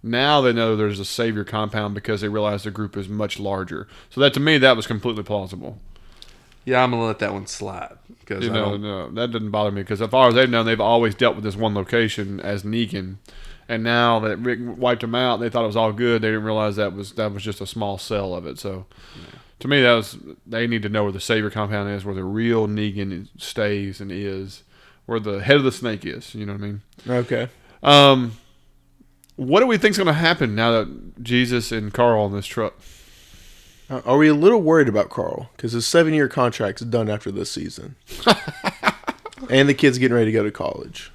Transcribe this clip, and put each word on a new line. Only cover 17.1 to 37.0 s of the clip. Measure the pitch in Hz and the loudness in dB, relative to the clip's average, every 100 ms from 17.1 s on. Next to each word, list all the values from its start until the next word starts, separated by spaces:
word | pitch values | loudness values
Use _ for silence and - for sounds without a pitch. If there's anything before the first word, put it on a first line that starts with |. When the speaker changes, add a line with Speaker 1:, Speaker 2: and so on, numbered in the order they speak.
Speaker 1:
that | - 107 | -6 -6
was | 101 | -4
just | 104 101 | -10 -10
a | 98 | -10
small | 113 104 98 | -8 -6 -8
cell | - 104 95 | -6 -4 -4
of | 90 82 | -6 -10
it. | 65 | -10
So, | 101 95 92 - - - | -10 -10 -14 -20 -20 -20
Speaker 2:
Yeah. | - - - _ | -20 -20 -20 _
Speaker 1:
to | 131 | 0
me, | 143 | 4
that | 123 | 6
was, | 117 104 - - - - | 4 2 -12 -18 -20 -8
they | 113 120 | -4 -2
need | 117 | -2
to | 104 | -2
know | 107 | -2
where | 104 | -2
the | 95 | -4
Savior | - 113 107 | -2 0 0
compound | 107 101 104 101 | -4 -4 -4 -4
is, | 101 98 | -6 -6
where | 95 | -6
the | 92 | -4
real | 104 117 113 107 | -2 2 2 0
Negan | 107 107 101 98 90 98 - | -2 -4 -4 -6 -8 -12 -16
stays | - - 104 101 98 92 | -12 -4 -2 -2 -4 -10
and | 98 | -10
is, | 92 101 95 98 - _ _ _ _ - | -8 -6 -8 -10 -16 _ _ _ _ -6
where | 113 | -6
the | 107 98 | -4 -6
head | 95 147 | 4 4
of | |
the | 131 | 4
snake | - 120 104 90 | -2 -6 -6 -8
is. | 71 - 110 | -12 -14 -12
You | 104 | -10
know | |
what | 101 | -8
I | 101 | -10
mean? | 101 _ - - | -10 _ -20 -4
Speaker 3:
Okay. | 123 120 117 120 _ _ _ | -4 -2 -4 -4 _ _ _
Speaker 1:
Um, | 139 143 143 131 120 110 _ _ _ _ _ _ _ _ _ - | 6 8 8 6 0 -8 _ _ _ _ _ _ _ _ _ -10
what | 127 175 | 2 4
do | 254 | 4
we | 214 | 4
think's | 214 202 | 2 2
gonna | 185 | 0
happen | 151 165 170 127 104 | 2 2 2 0 0
now | 113 | 2
that | 113 98 69 - - | 2 0 -10 -18 -16
Jesus | 117 123 123 123 113 | 0 0 2 -2 -2
and | 113 104 | -6 -6
Carl | 101 120 110 104 | 2 4 4 2
in | |
this | 101 98 | -4 -8
truck? | - 107 - - - - - - - - - - _ _ | -6 -6 -6 -20 -20 -20 -20 -20 -20 -20 -20 -20 _ _
Speaker 3:
Uh, | 131 - | -8 2
are | 135 | 6
we | 151 | 6
a | |
little | 147 180 226 | 8 6 6
worried | 160 165 131 | 4 6 6
about | 104 101 | 2 -2
Carl? | - 87 - 127 - | -2 -4 -6 -12 -10
'Cause | 117 | -6
his | 117 117 | -4 2
seven-year | 165 160 156 139 | 4 4 4 2
contract's | 143 123 - 104 101 | 2 0 0 -4 -4
done | 117 117 | -2 -2